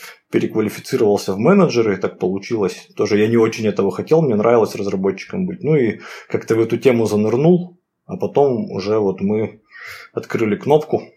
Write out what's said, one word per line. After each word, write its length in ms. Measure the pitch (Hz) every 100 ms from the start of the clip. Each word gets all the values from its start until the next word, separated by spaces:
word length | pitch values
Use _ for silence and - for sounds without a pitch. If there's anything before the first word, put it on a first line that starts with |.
| - - _
переквалифицировался 1000 | - - 110 107 - - 131 110 101 -
в 40 | 95
менеджеры, 580 | 131 202 165 120 113 95
так 220 | 101 -
получилось. 680 | 92 95 - 117 95 - - -
Тоже 220 | 104 104
я 100 | 107
не 100 | 117
очень 280 | 110 113 110
этого 260 | 98 98
хотел, 300 | - 101 156
мне 140 | 156 104
нравилось 400 | 107 120 101 -
разработчиком 680 | 98 98 95 95 - 92 90
быть. 180 | -
Ну 120 | 135 156
и 240 | 113 - - - -
как-то 280 | - - 110
в 40 |
эту 180 | 113 117
тему 280 | 135 117 110
занырнул, 720 | 104 107 120 156 180 175 - _ _ _
а 120 | 98
потом 520 | 98 - 143 120 104
уже 260 | 110 95 110
вот 220 | 101 95
мы 400 | 98 107 104 - _ - - - -
открыли 440 | - - 107 110 101
Кнопку. 460 | - 151 - 110 -